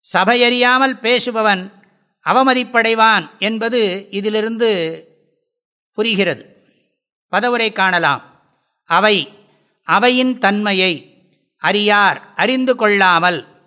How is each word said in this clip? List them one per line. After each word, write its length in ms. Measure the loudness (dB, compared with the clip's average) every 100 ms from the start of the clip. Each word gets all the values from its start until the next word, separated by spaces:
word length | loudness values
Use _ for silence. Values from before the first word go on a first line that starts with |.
| -2 -2
சபையறியாமல் 800 | 2 2 2 2 2 2 0 -2
பேசுபவன் 720 | -2 0 0 0 0 0 -4 _ _ _ _ _
அவமதிப்படைவான் 1040 | -2 2 2 0 -2 -2 0 2 2 2 -2 _
என்பது 720 | -6 -4 -2 0 -2 -4 -8
இதிலிருந்து 600 | -6 -4 -2 -4 -2 0 0 -4 -8 -18 _ _ _ _ _ _ _ _
புரிகிறது. 720 | -6 -2 0 -2 -4 -12 _ _ _ _ _ _ _ _
பதவுரை 400 | -2 -2 -2 -2
காணலாம். 500 | -2 -2 0 0 -2 -8 _ _ _ _ _
அவை, 480 | _ 0 2 0 -4 -14 _ _ _ _
அவையின் 560 | -2 2 2 2 0 0
தன்மையை 540 | 0 0 -2 0 0 -4 -12 _ _ _ _ _
அறியார், 760 | -2 0 2 2 2 -2 -10
அறிந்து 420 | -4 -2 0 -2 0
கொள்ளாமல் 720 | 0 2 4 4 2 -2 -10 _